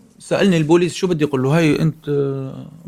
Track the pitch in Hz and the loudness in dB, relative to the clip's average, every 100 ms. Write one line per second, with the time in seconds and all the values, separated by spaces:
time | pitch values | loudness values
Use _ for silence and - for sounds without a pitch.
0 | - _ - 160 196 170 147 175 175 - | -20 _ -4 0 2 2 4 2 2 -2
1 | 190 165 147 131 131 165 156 143 160 - | -4 -2 -2 0 0 2 2 2 -2 -4
2 | 147 143 139 135 135 135 143 156 | -4 -4 -2 -6 -10 -12 -18 -16